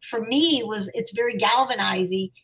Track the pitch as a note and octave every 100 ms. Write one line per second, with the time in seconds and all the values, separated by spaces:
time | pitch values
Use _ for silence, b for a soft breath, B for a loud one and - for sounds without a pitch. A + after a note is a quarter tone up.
0 | - A#3+ A3 C4+ E4 C#4 G#3+ G#3+ G3 -
1 | A3+ A#3 A#3+ G#3+ G#3+ A#3+ C4 A#3 G3 F#3
2 | F3+ F#3+ F#3+ b